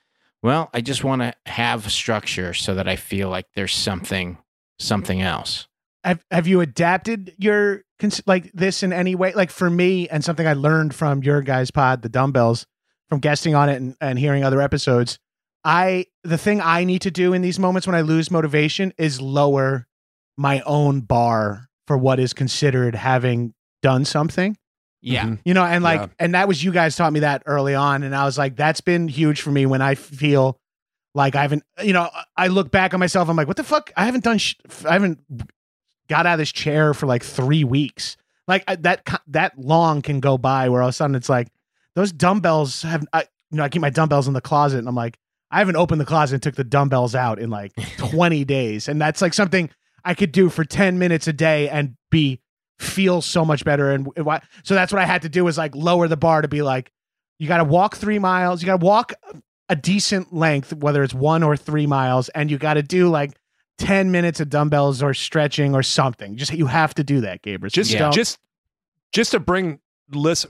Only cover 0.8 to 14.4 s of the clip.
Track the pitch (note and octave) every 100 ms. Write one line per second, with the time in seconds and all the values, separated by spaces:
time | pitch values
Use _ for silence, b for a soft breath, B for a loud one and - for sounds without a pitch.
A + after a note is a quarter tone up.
0.8 | A#2+ C3 C#3 C3 A#2+ - - - A#2+ A#2
1.8 | G#2 - - G#2+ - - F2+ F2 - F#2+
2.8 | F#2+ F#2+ - G2 F#2+ F#2 - - F#2+ -
3.8 | - F#2+ - F#2+ F2+ F2+ _ _ _ -
4.8 | - G#2 - F#2 F#2 D#2+ - - - _
5.8 | _ _ F3+ F3 - E3+ E3+ F#3 E3 A#2
6.8 | E3+ F#3 - A3+ F#3+ F#3 G#3 G#3 G3+ G3+
7.8 | _ - G#3 - - F#3 - F3 F#3+ F#3
8.8 | F#3+ F3+ F3+ F3+ F#3 G3 F#3 - F3+ E3+
9.8 | F3+ F#3 E3+ D3+ D3 D#3+ D#3+ C#3+ D3 D#3+
10.8 | D#3 - D#3 C#3 C3+ D3 C3+ B2+ B2+ D3+
11.8 | B2+ C3 A#2+ B2+ C3+ C3 A#2 A2+ - _
12.8 | _ _ - D3+ D3+ D3 E3+ D3 C#3+ C3+
13.8 | C3 C3 C#3 B2+ C#3+ C#3